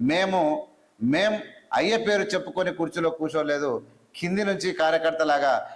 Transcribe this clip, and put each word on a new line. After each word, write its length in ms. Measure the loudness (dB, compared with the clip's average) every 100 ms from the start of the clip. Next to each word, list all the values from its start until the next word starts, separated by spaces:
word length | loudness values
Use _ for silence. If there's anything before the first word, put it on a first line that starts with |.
మేము, 640 | 0 2 2 2 0 0 -6 _ _ _
మేం 380 | 0 2 2 -2 -6 -18 _
అయ్య 240 | 0 2 2
పేరు 240 | 2 0
చెప్పుకొని 520 | 0 -4 -4 -2 -2
కుర్చీలో 360 | -2 -4 0 -2
కూర్చోలేదు. 760 | 0 -2 -2 -2 -2 -2 -4 -6 _ _ -8
కింది 300 | -4 -2 -2
నుంచి 260 | -2 -2
కార్యకర్తలాగా 960 | 0 2 2 0 0 2 2 2 0 -2